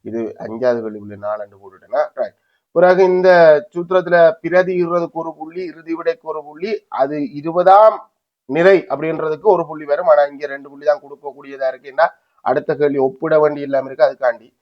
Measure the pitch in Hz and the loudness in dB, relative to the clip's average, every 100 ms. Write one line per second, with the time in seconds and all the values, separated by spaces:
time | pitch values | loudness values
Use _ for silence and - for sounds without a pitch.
0 | 120 113 113 - 95 113 123 120 110 104 | -10 -8 -8 -10 -14 -4 -2 -2 -6 -12
1 | 104 101 104 107 101 98 98 92 113 123 | -16 -12 -8 -8 -10 _ -20 _ _ -4
2 | 151 - 107 _ _ _ _ 165 180 185 | -4 -6 -10 _ _ _ _ 2 4 4
3 | 190 185 185 180 165 151 - 175 175 185 | 4 4 4 6 6 4 0 -12 -2 -2
4 | 175 175 165 156 165 180 185 180 170 175 | 2 4 4 2 -2 0 0 -2 -2 -2
5 | 165 165 160 151 156 170 180 156 160 165 | -4 -8 -10 -12 -14 -12 -12 -14 -10 -6
6 | 165 165 160 156 147 151 196 214 _ - | -4 -6 -8 -12 -12 -12 -8 -8 _ -4
7 | 139 151 143 143 156 170 180 196 220 247 | -4 -4 -8 -8 -6 0 4 8 6 4
8 | - _ _ _ _ 143 180 190 - 139 | -14 _ _ _ _ 2 4 4 0 -6
9 | 160 160 156 156 214 175 160 156 147 147 | -6 -6 -6 -2 0 0 -2 -10 -6 -2
10 | 175 147 143 143 147 139 139 139 147 147 | 2 2 2 -4 -12 -12 -16 -6 -4 -4
11 | 143 139 143 135 139 135 131 131 139 131 | -6 -16 -16 -16 -20 -8 -8 -8 -12 -2
12 | 165 _ _ _ - 143 - 139 147 139 | -2 _ _ _ -4 -4 -4 -2 -2 0
13 | 131 131 160 156 151 143 143 135 135 131 | -2 -4 -2 2 2 -2 -4 -6 -6 -2
14 | 147 135 127 117 110 _ | -2 0 -4 -4 _ _